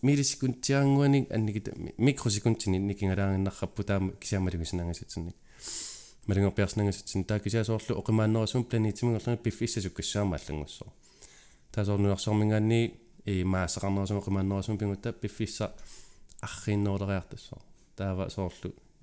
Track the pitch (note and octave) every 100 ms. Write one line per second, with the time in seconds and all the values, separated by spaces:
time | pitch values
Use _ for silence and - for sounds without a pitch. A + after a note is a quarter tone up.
0 | B2+ C#3+ C3+ - C3 B2 - C#3 C#3 C#3
1 | C#3+ C#3 - A2+ G#2+ G#2 - - E2+ -
2 | B2 C#3 A#2 G2+ A#2 A2 - F#2+ G2 G2+
3 | G2 F#2+ G2 F#2+ G2 - - - G2 G2
4 | F#2+ - - G2 F#2 E2+ E2 F2+ E2+ E2+
5 | - - E2+ - - - - - - -
6 | - - - G2 G2 - G2 - G2+ F#2+
7 | - G2 F2+ G#2 G2+ A2+ G#2+ A2 - A2
8 | G2 A2 G#2+ A2+ A2 B2+ A#2 A#2 A2 G#2
9 | A#2+ A2+ A#2+ A#2 A2 - A#2+ - F#2 -
10 | - G#2 G2+ D#2 - D2+ D2 - - -
11 | - - - - - - _ - G2+ G2+
12 | G2+ G2 - G#2 G#2+ G#2+ G#2+ A#2 A#2 -
13 | - - - F#2+ F2+ F#2 F2 - F#2+ G2
14 | G2 G2+ G2 G2 F#2+ G2 F#2+ G#2 G#2 G2
15 | A#2+ - G#2+ - A2 - G#2+ - - -
16 | - - - - - - - G#2 G2+ G2
17 | G2 G2 - - - - - - _ -
18 | G2 F#2 F#2 - F#2 - - - - _